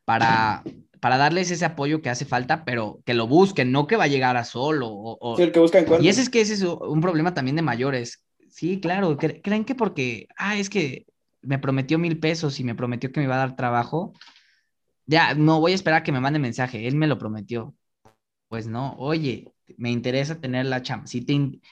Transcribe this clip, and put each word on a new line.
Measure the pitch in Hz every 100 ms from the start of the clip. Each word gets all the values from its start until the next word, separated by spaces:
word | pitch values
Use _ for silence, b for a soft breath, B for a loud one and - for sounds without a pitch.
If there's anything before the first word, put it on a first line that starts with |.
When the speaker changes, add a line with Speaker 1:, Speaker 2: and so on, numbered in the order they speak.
| -
Speaker 1:
para, | 113 113 113 110 95 - - _ _
para | 123 131
darles | 147 175 175
ese | 165 165
apoyo | 160 143 156
que | 131
hace | 123 139
falta, | 127 127 160
pero | - 120 104 - -
que | 120
lo | 117
busquen, | 160 196 170 127
no | 135 147
que | 220
va |
a | 156
llegar | 139 127 123
a | 117
solo, | 120 143 151 117
o, | 101 113 107
o | 120 117
Speaker 2:
Sí, |
el | 170
que | 170
busca | 165 190
encuentra. | 160 165 165
Speaker 1:
Y |
ese | 214
es | 247
que | 233
ese | 214
es | 214
un | 180 - 101 151
problema | 180 156 175
también | 170 131 156
de |
mayores. | 151 117 135 127 120 - _ _ _
Sí, | - 160 190
claro, | 170 190 185 143
cre-, | 151 -
creen | 202 214 214
que | 254
porque, | 196 - 127 113 - -
"Ah, | 196 208
es | 196
que | 202 143 - - _ _ _
me | 131 135
prometió | 139 135 135 160
mil | 170 160
pesos | 160 165 151 131
y |
me | 123 107
prometió | 123 123 131
que | 156
me | 135
iba | 127
a |
dar | 131 127
trabajo, | 127 120 117 156 202 - b b b b b _ _ _ -
ya, | 160 131 147
no | 156 160
voy | 165
a | 190
esperar | 170 160
a |
que | 160
me | 135
mande | 135 151
mensaje, | 123 117 127 113 120
él | 147
me | 156
lo | 123
prometió". | 107 107 101 117 110 - _ _ - _ _ _ _
Pues | 113 113
no, | 117 135 -
oye, | 139 165 143 107 - _ _ -
me | 120
interesa | 120 123 131 143 165
tener | 131 127 131
la | 127
chamba. | 127 113 -
Si | 123 127
te |
in-, | 143 139 - _